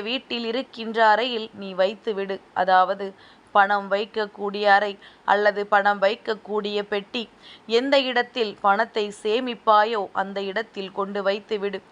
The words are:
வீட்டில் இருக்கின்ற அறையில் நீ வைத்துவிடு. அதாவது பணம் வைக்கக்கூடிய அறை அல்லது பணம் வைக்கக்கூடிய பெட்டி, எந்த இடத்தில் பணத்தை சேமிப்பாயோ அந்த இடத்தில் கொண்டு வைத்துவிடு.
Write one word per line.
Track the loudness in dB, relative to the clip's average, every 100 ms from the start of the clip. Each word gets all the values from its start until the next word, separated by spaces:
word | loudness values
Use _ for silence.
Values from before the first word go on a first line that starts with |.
வீட்டில் | -2 -6 -6 -8 -4
இருக்கின்ற | -6 -6 -10 -6 2 4
அறையில் | 4 2 -4 -8
நீ | -12 -10
வைத்துவிடு. | -2 -2 -2 -6 -6 -6 -8 -8
அதாவது | -4 2 4 2 -2 -8 -12 -20 -20 _ 2
பணம் | 4 2 -2
வைக்கக்கூடிய | -4 -4 -6 -6 -6 -8 0 4
அறை | 4 4 -6 -16 -8 0
அல்லது | 2 2 0 2
பணம் | 2 2 2
வைக்கக்கூடிய | 0 0 -6 -8 -4 -6 -4 -4
பெட்டி, | -4 -6 -6 -8 -8 _ -20 -18 -2
எந்த | 0 4 2
இடத்தில் | 2 0 -2 -2 -4 0
பணத்தை | 2 2 0 -2 -4 -4
சேமிப்பாயோ | -2 -2 -2 -4 4 4 4 0 -4
அந்த | -4 -6 -4
இடத்தில் | -6 -6 -8 -10 -10
கொண்டு | -6 -6 -2
வைத்துவிடு. | -2 -2 -4 -4 -4 -6 -14